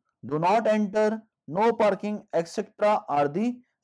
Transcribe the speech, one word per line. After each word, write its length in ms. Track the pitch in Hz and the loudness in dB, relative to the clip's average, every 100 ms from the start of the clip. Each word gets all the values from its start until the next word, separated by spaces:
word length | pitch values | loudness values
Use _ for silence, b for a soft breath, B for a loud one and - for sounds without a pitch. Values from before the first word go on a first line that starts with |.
| _ _ | _ _
do 140 | 113 151 | -8 -2
not 300 | 170 220 220 | 2 2 2
enter, 520 | 214 208 214 214 220 - _ - | 0 0 2 0 0 -10 _ -8
no 240 | 160 233 | 0 0
parking, 500 | 226 214 190 208 208 - | 2 2 2 -4 -8 -4
et 160 | 165 170 | -4 -4
cetera 520 | - 196 - 208 214 - | -6 -8 -2 0 2 0
are 180 | 143 143 | 0 0
the 300 | 156 233 247 b b | 0 -4 -4 b b